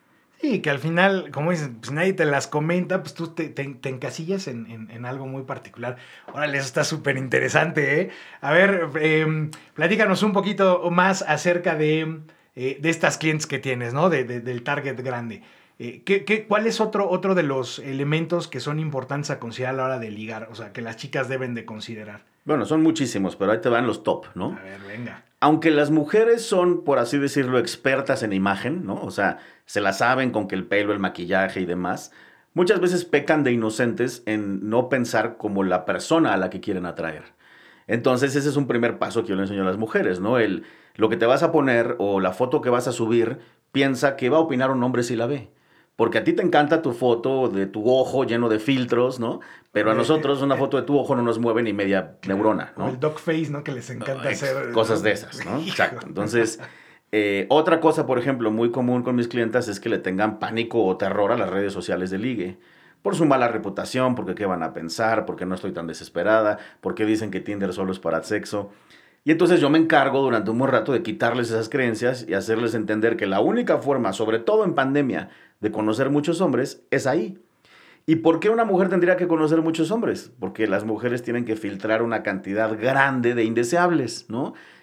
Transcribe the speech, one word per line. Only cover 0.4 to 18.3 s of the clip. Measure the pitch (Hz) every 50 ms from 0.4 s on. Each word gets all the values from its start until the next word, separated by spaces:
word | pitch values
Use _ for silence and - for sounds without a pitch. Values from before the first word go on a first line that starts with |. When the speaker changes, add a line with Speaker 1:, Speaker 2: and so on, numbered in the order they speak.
| - 302 240 160
Speaker 1:
que | 120 151
al | 143 135
final, | 123 160 165 175 185 196 196 190 165 -
como | 143 143 147 170
dices, | 180 160 151 131 120 110
pues, | - -
nadie | 139 151 175 190 190
te | 185 160
las | 151 143 139 131 -
comenta, | - 147 147 160 175 180 180 - 185 190
pues, | 185 - -
tú | - 165 160
te, | 160 - 165 147
te, | - - 143
te | 139 139 120 - 139
encasillas | 131 123 131 127 - - 160 160 196 196 - -
en, | 123 117 113 107
en, | 117 113 110 107
en | 117 117 120
algo | 123 131 135 135 135
muy | 131 135 131
particular. | 127 139 123 - - - - 120 123 127 123 - - - - - - -
Órale, | 135 151 147 139 139
eso | 135 131
está | - 160 147
súper | - 160 147 123 139 139 131
interesante, | 131 127 120 131 127 127 - 151 156 170 156 156 147 135 143 156
¿eh? | 185 190 - - - - - -
A | - 139 151
ver, | 175 190 196 196 180 165 151 131 156
em, | 151 156 156 156 160 156 156 156 156 151 - - - - _
platícanos | - 156 175 214 208 220 190 190 185 196
un | 214
poquito | 190 202 190 196 202 - 196 190 180 175 170 175
más | 175 180 180 190 190 190 -
acerca | - 151 147 - 175 175 175 175 190 160
de... | 156 156 151 156 160 160 156 160 156 156 - - _ _ _ -
Eh, | - 123 135 139 143
de | 147 160
estas | 165 160 - 156 139 -
clientes | 156 156 156 156 151 -
que | 143 131
tienes, | - 135 127 120 120 117 123
¿no? | 143 165 185
De, | 165 135 127
de, | 120 123 120
del | 113 127 123 120 120
target | 147 143 143 131 135 127 117 123
grande. | 131 123 120 117 117 104 95 - - - - _ _ _ -
Eh, | 117 117 101 - -
¿qué, | - 196 196 196
qué, | - 208 208 214
cuál | - 208 208 214 226
es | - -
otro, | 220 202 - 202 202 175
otro | 180 180 196 196 190
de | 180 160
los | 143 135 131 123 120 - -
elementos | 113 139 135 135 143 143 151 160 165 160